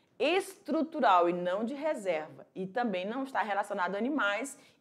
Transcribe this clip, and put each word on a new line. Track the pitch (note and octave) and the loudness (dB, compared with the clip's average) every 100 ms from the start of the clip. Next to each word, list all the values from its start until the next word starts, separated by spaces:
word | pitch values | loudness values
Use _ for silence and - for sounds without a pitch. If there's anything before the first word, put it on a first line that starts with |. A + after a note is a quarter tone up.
| _ - | _ -2
estrutural | C4+ F#4 - - - D#4 D#4 D#4 A#3+ F3+ F3 | 2 2 -2 -8 -2 -2 0 2 6 6 6
e | |
não | F3 F3 F#3+ | 2 0 -2
de | A3+ | -2
reserva. | C#4 D#4 D4 F#3+ D#3 D#3 C3+ - | -2 -2 -2 -2 -2 -4 -14 -14
E | - F#3+ | -8 -4
também | G#3+ A#3+ F#3 | -2 0 -2
não | F#3+ B3+ | -4 -4
está | C4+ G#3+ | -2 -2
relacionado | G#3+ G3 G3+ G3 F3+ | 0 -2 -2 -2 -2
a | G3 | 0
animais, | A#3+ D4 G#3+ G#3 C#4 - - _ | -2 0 0 0 -4 -12 -20 _